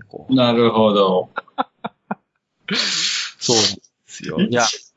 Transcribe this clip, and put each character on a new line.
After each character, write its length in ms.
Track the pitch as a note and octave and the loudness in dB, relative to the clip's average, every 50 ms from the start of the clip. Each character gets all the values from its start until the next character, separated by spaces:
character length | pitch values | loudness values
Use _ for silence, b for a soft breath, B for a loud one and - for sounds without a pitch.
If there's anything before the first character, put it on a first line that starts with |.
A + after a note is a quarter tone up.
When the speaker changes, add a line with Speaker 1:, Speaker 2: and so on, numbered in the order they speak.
| - | -18
Speaker 1:
こ 200 | _ - - - - | _ -20 -14 -4 0
う。 60 | C3 | 2
Speaker 2:
な 180 | C3 B2 A#2+ A#2 | 2 4 4 4
る 180 | A#2 A#2+ A2+ | 4 2 2
ほ 220 | A2 A2 A2 G#2+ G2+ | 4 4 4 4 4
ど。 360 | G2+ G2 F#2+ F#2+ - - - - | 4 4 4 2 0 -2 -4 -8
Speaker 1:
<laughs> 60 | - - _ _ - C4 - _ _ - A3 - _ _ - G#3 - _ _ _ _ _ _ _ _ _ B G3 C4 B B B B B B B B B B B - | -14 -14 _ _ -8 -8 -8 _ _ -14 -14 -14 _ _ -14 -14 -14 _ _ _ _ _ _ _ _ _ B -6 -4 B B B B B B B B B B B -6
そ 140 | - - A#2+ | -2 0 2
う 20 | |
な 60 | A2 | 2
ん 40 | G2+ | 0
で 160 | F#2 G2 - - _ _ _ _ | 0 -4 -8 -14 _ _ _ _
す 200 | - - - - | -20 -20 -16 -12
よ。 120 | - - - | -8 -4 -2
い 120 | F#3+ A3+ A#3 | -2 0 0
や。 100 | A#3+ A#3 | 0 0
Speaker 2:
一 300 | A3+ - - - _ _ | 0 -2 -6 -12 _ _